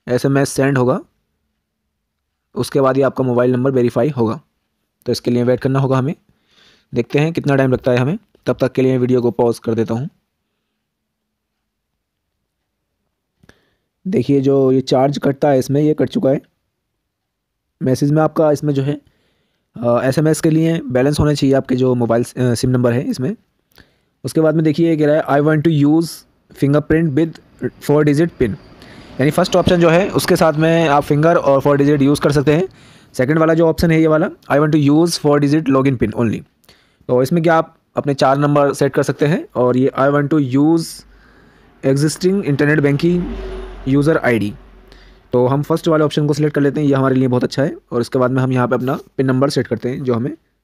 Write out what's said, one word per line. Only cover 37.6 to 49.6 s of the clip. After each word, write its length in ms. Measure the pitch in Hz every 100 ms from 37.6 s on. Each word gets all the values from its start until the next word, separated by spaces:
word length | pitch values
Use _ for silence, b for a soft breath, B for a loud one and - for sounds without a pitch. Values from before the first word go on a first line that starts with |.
| 160 _ _ -
अपने 180 | 143
चार 240 | 139 131 139
नंबर 340 | 147 147 143
सेट 200 | - 139
कर 80 | -
सकते 240 | 143 131 147
हैं। 180 | 196 -
और 220 | - 123 123
ये 140 | 131 -
"I 100 | 139
want 200 | 143 143
to 120 | 160 135
use 340 | 135 147 165 165 - - b b b b b b _
existing 580 | 135 139 151 - 180 202
internet 380 | 165 139 147 156
banking 400 | 143 143 170 175 180 - - - - - 135
user 280 | 139 143 160
I 100 | 123 113
D", 120 | 104 - - - - b b b b
तो 140 | 123 123
हम 160 | 139
फर्स्ट 260 | 143 160 -
वाले 160 | 156
ऑप्शन 220 | 151 156 147
को 60 |
सिलेक्ट 220 | 151 151
कर 60 | 147
लेते 200 | 139 135
हैं, 60 | 147
ये 60 |
हमारे 200 | 139 135
लिए 140 | 131 131
बहुत 160 | 123
अच्छा 180 | 127 -
है। 140 | 147 339 _
और 80 | 123
उसके 180 | 117 131
बाद 120 | 127
में 120 | 131
हम 100 | 131
यहाँ 160 | 127 123
पे 60 |
अपना 240 | 123 127 139 - -
पिन 100 | 131
नंबर 240 | 131 135
सेट 160 | -